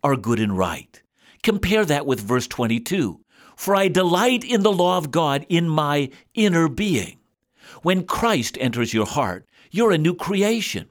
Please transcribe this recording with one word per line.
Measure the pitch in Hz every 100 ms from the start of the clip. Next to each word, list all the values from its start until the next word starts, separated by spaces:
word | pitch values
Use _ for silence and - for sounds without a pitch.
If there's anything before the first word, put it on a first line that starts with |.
are | 143 135
good | 104 117
and | 110 95
right. | 92 76 - - _ _ _ _
Compare | - 202 180 214
that | 196 143 143
with | 127
verse | 101 123 120
twenty-two. | - 120 117 117 190 120 78 _ _ -
"For | - - 196
I | 196
delight | 165 180 180 247 254
in | - 233
the | 202
law | 190 180 180
of | 151
God | 151 156 139 -
in | 170 170
my | 156 147 147 135 - _
inner | - 208 170 165
being." | 123 208 143 87 - _ _ _ _ - -
When | 165 185
Christ | 175 - 233 196 113 -
enters | 127 117 113
your | 110 104
heart, | 147 113 92 _ _ _
you're | 180 226
a | 170
new | 156
creation. | 175 - 196 202 226 202 101 80